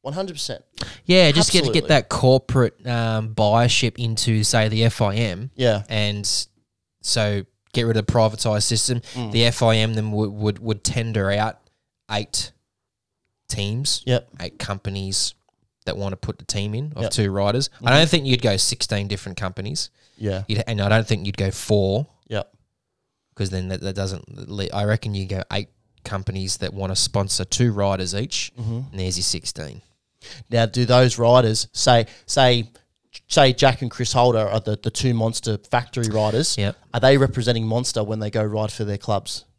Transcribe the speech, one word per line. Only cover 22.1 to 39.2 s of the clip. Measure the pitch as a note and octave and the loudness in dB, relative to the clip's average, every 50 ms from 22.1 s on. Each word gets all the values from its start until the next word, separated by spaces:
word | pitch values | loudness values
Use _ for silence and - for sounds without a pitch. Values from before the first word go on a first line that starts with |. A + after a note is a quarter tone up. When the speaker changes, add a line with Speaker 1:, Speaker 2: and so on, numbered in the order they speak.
| _ _ _ | _ _ _
Speaker 1:
Yep. | _ G#2+ G2+ - _ _ _ _ _ _ _ _ _ _ _ _ _ _ _ _ _ _ | _ -8 -8 -8 _ _ _ _ _ _ _ _ _ _ _ _ _ _ _ _ _ _
Speaker 2:
'Cause | - G2+ F#2 | -6 -4 -4
then | F#2 F#2 F#2 F#2 | -4 -6 -6 -6
that, | F#2+ - | -8 -8
that | - G2 F#2+ | -8 -8 -6
doesn't | G2 G2 F#2+ F#2+ - - - - - - - | -4 -6 -6 -6 -10 -14 -18 -18 -16 -14 -12
le-, | G2+ G2+ G2 - - | -8 -8 -8 -4 -4
I | G2+ G#2 | -2 0
reckon | G#2 G#2+ - - A2 G2+ | 0 0 0 -2 -4 -6
you | G2 F#2+ | -6 -6
go | F2+ G2 F#2 - _ - | -4 -6 -6 -6 _ -6
eight | G#2 - _ _ _ _ _ _ _ _ | -6 -6 _ _ _ _ _ _ _ _
companies | - G#2 F#2+ G2 - G2+ F#2+ F#2 F#2 - | -8 -8 -4 -4 -4 -6 -4 -6 -6 -6
that | - G2 F2 - | -6 -6 -8 -6
wanna | G2 F#2+ F#2+ F#2+ | -6 -6 -4 -2
sponsor | - - - - G2+ G2 F#2+ - - F#2 | -2 -2 0 0 -2 -2 -2 -2 -4 -4
two | - - - B2 A#2+ | -4 0 2 2 2
riders | G#2 G2+ G2+ G2 G2 F#2 F#2 F2+ F#2+ | 2 2 0 0 0 0 -2 -4 -4
each, | G2+ B2 - - - - - _ B2 | -4 -6 -4 -6 -6 -6 -8 _ -10
Speaker 1:
Mm-hmm. | A2+ A2 A2+ A#2+ C3+ C3+ | -8 -6 -6 -6 -8 -10
Speaker 2:
and | - G2 | -6 -4
there's | F2+ F#2 F2+ | -4 -4 -2
your | F#2 F2 | -2 -2
sixteen. | - - E2 - - - - D#2+ C#2+ - - _ _ _ _ _ _ _ _ - - - C3+ - _ | -2 -4 -4 -6 -8 -10 -10 -12 -14 -14 -18 _ _ _ _ _ _ _ _ -20 -20 -20 -20 -10 _
Speaker 1:
Now, | A#2 A2+ A#2 | 0 2 2
do | A2 - B2 B2 | 2 0 -2 2
those | A#2 B2 B2 B2+ B2 - | 4 6 6 6 4 2
riders, | A#2 A#2 A#2 B2 B2+ A#2+ A2 A2 - - - | 2 4 6 6 6 6 4 0 -2 -4 -6
say, | _ - - C3 B2 A#2 A#2 - - - _ | _ 0 4 4 4 4 4 0 -8 -20 _
say | - - C#3 C3 B2+ B2 A#2+ G#2+ - _ - _ _ _ _ _ _ _ - _ | -4 2 4 4 4 4 2 -2 -6 _ -20 _ _ _ _ _ _ _ -20 _
say | _ - D#3+ C#3+ C3 B2 | _ 4 6 6 6 6
Jack | - C#3+ C3 A#2+ - | 4 4 2 2 2
and | C3 A#2 | -6 -8
Chris | - - B2 - - | -6 -6 -6 -2 2
Holder | B2+ B2 B2 A#2 A2 G#2+ | 4 4 4 4 2 0
are | G2 G2+ A2 | 0 -2 -2
the, | - - G#2+ - | -2 -2 -6 -4
the | - A#2 | -4 -6
two | - - - C3 A#2+ | -4 -2 -2 0 0
Monster | A2+ A2+ A2+ A2 - - A#2 G#2+ | 0 0 -2 -2 -4 -4 -4 -6
factory | G2+ _ _ - A#2+ A#2+ - - B2+ A#2 A2 | -6 _ _ -2 -2 -2 -2 -6 -4 -4 -2
riders. | G#2+ A2 G#2+ G#2+ G#2+ A#2+ D#3+ - - | 0 0 0 2 2 0 0 0 0
Speaker 2:
Yep. | - G2+ G2+ - _ _ _ - | 0 -2 -2 -4 _ _ _ -2
Speaker 1:
Are | A#2 | 4
they | B2+ C3 C#3 | 6 6 6
representing | C#3 C3+ - - C3 A2 A#2+ A#2+ A2+ A2+ | 6 4 2 0 -2 0 0 0 0 0
Monster | A2 A2+ A#2+ C3+ - - A#2 G#2+ | 0 -2 -2 -2 -2 -2 -4 -4
when | G#2 A2 A2 | -4 -4 -6
they | G#2+ G#2 | -6 -4
go | - A2+ G#2+ | -2 -2 -2
ride | G#2+ G#2 G#2+ G#2+ G#2+ | -2 -2 -4 -4 -4
for | - - A2 | -6 -6 -6
their | G2+ G2+ | -6 -6
clubs? | G2 - - G#2 G2 | -6 -4 -2 -2 -2